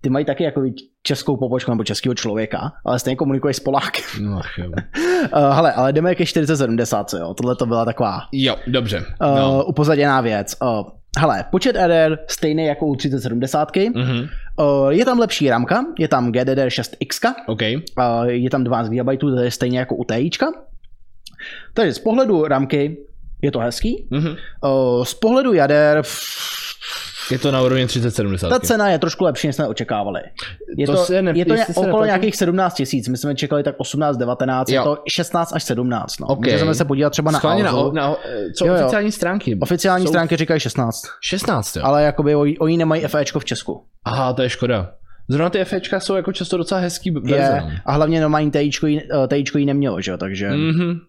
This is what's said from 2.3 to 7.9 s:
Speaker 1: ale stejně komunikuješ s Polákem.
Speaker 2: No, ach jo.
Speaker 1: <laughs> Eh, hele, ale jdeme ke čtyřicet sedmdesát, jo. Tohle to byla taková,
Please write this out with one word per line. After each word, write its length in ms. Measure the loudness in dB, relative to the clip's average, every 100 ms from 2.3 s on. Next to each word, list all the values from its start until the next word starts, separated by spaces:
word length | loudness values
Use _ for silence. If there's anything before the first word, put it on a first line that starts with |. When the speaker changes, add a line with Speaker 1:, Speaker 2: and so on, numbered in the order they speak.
| -4 -4 -4 -6 -6 -2
Speaker 1:
ale 140 | -2
stejně 160 | -2 -2
komunikuješ 420 | 0 0 0 -2
s 20 |
Polákem. 440 | 0 0 0 -6 -8 -6
Speaker 2:
No, 180 | -4 -4
ach 200 | -6 -8
jo. 140 | -6 -6
Speaker 1:
<laughs> 60 | -6 -2 0 2 2
Eh, 280 | 2 4
hele, 200 | 6 4
ale 200 | 4 2
jdeme 220 | 2 2 0
ke 100 | 0
čtyřicet 320 | 0 2 2
sedmdesát, 560 | 2 0 0 -2 -2
jo. 200 | -6 -6
Tohle 220 | -4 -2 0
to 100 | 0
byla 200 | 0
taková, 340 | 0